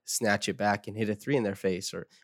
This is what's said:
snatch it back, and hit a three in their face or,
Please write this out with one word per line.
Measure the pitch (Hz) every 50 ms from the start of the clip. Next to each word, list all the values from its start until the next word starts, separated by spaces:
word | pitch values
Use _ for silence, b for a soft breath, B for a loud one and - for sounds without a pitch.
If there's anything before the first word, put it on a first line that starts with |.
| _
snatch | - - - 117 104 101 101 - 104
it | 92
back, | - 101 104 101 101 -
and | - 98
hit | 110 110 104
a | 104
three | 104 - 131 143
in | 131 110
their | 98 95
face | - - 95 92 87 - - -
or, | 87 - b b b